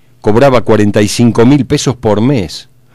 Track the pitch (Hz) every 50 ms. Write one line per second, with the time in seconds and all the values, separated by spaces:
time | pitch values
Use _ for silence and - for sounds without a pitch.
0 | _ _ _ _ - 107 104 117 135 139 127 117 98 - 113 104 104 104 101 113
1 | 107 101 - - 120 120 101 113 113 123 143 147 120 - 147 147 - 139 127 -
2 | - 110 104 101 110 131 147 120 92 80 - - - _ _ _ _ _